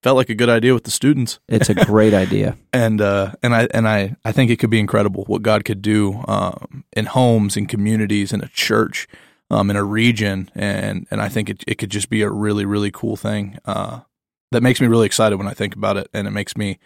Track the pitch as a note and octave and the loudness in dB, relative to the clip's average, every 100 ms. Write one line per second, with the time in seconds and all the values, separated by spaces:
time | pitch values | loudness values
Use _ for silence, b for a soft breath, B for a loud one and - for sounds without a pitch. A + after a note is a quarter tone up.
0 | - C3 B2+ A2 A#2+ A#2 A#2 B2 - - | 4 2 2 0 2 4 4 2 0 -2
1 | C3+ D3 A#2 - - A2+ - G#2 G#3 G#2+ | 0 2 0 -6 -2 0 2 2 4 6
2 | A2 G2+ F#2 G2 G2+ F#2+ _ B2+ A#2 G#2+ | 6 4 2 0 -2 -4 _ 0 2 2
3 | G#2 G2+ G2 - B2 A#2 A#2 - A2 G#2+ | 2 0 -2 -2 0 2 2 2 2 0
4 | G2 A#2+ A2+ A2 B2 A#2 A2+ A2+ G#2 G#2+ | -2 -6 -4 2 2 2 2 0 2 0
5 | G2+ F#2+ G2+ G#2 A2 G#2+ G2+ G2+ G#2 G#2+ | 0 -2 -4 -2 2 0 0 -6 0 2
6 | G2+ G2+ B2+ G2+ F#2 - - C3+ - - | 0 -2 -4 -2 -2 -6 -14 -18 -10 -6
7 | G#2+ - B2+ A2+ G2+ G#2 G#2 A2 G#2 A2 | -2 2 4 4 2 -2 -4 -2 0 0
8 | G#2 G#2 G2 G#2 - - - G#2+ - - | 0 -2 -2 -4 -8 -8 0 0 0 -4
9 | - b b b _ G#2+ G2+ G2+ G2+ G#2+ | -12 b b b _ 0 0 0 -2 2
10 | A#2 A2+ G#2 F#2+ F#2+ - F#2+ G2 G2+ G2+ | 2 2 0 -2 -8 -6 -4 -4 -4 -6
11 | - G#2 G#2 A2 G#2 G2+ - A2 G#2+ G#2 | -8 -6 -4 -4 -6 -8 -6 -6 -4 -6
12 | G2 A2 G#2 G#2 G#2+ G#2 G2 G#2 G#2 - | -4 -2 -2 -2 -2 -2 -2 -2 -2 -4
13 | A2 G#2+ A2 G#2 G2+ G2 - G2+ G2+ A#2+ | -8 -6 -4 -4 -6 -10 -8 -6 -6 -10
14 | - _ _ _ _ B2 B2 B2+ B2 A#2 | -18 _ _ _ _ 2 2 4 4 4
15 | G#2+ - A2 G2+ G2+ - G#2 F#2+ G2+ G2+ | 4 2 2 2 -6 -6 -8 -4 -4 -4
16 | - G#2 G2+ G2+ G2 - G#2 F#2+ | -4 -8 -6 -6 -8 -6 -6 -6